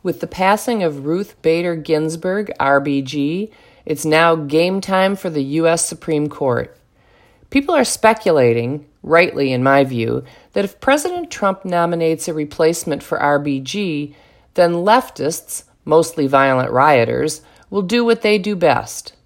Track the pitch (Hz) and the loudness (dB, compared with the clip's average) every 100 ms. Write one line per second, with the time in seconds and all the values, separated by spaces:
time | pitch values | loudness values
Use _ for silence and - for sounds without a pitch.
0 | 185 - - - 285 208 - 226 170 143 | -6 -6 -8 -2 2 2 0 -2 -2 -4
1 | 139 175 202 _ 160 165 175 165 151 151 | -4 -4 -6 _ 0 0 -2 -6 -2 0
2 | 156 160 185 196 208 - 139 139 143 139 | 0 -4 -4 -4 -6 -2 2 2 2 -2
3 | 131 147 143 175 214 _ _ _ - 151 | -4 -4 -4 -4 -8 _ _ _ -8 -6
4 | 156 156 170 165 143 156 175 190 190 190 | 0 4 4 2 0 0 2 -2 -2 0
5 | 190 196 180 151 135 156 165 165 - 165 | 0 -2 -4 -4 -2 0 2 0 -2 -8
6 | - 151 147 - 139 120 - _ _ _ | -4 -2 -2 -2 -2 -2 -4 _ _ _
7 | _ _ _ _ _ 277 277 320 240 - | _ _ _ _ _ -2 2 0 0 2
8 | 220 220 196 156 123 117 120 147 - _ | 2 2 2 4 4 2 -4 -8 -12 _
9 | - 165 180 - 139 123 131 139 131 123 | 0 2 2 0 -2 0 4 4 2 -2
10 | 113 123 127 - _ 202 196 - - 294 | -2 -4 -8 -20 _ -4 -4 -4 0 0
11 | 349 359 339 - 202 190 185 175 170 170 | -2 -8 -10 -4 -4 -4 -4 -2 0 0
12 | 165 160 - 156 147 - 160 170 - - | -2 -2 -6 -6 -8 0 0 0 -6 -8
13 | - - 147 143 147 135 131 202 196 147 | -6 -2 0 0 0 -6 -6 -6 -4 -6
14 | 143 - _ _ _ - 170 170 190 240 | -10 -14 _ _ _ 2 2 2 2 2
15 | 247 - 139 165 - - _ _ - 156 | 2 -6 -6 -6 -12 -16 _ _ 2 4
16 | 160 - 139 139 135 131 127 123 147 135 | 4 -2 2 4 4 2 0 4 4 4
17 | 117 - 151 - _ _ _ 196 185 240 | 2 0 -4 -6 _ _ _ -6 -2 0
18 | 233 233 214 208 202 196 165 123 107 - | 2 2 2 0 0 0 2 2 -2 -14
19 | - _ | -16 _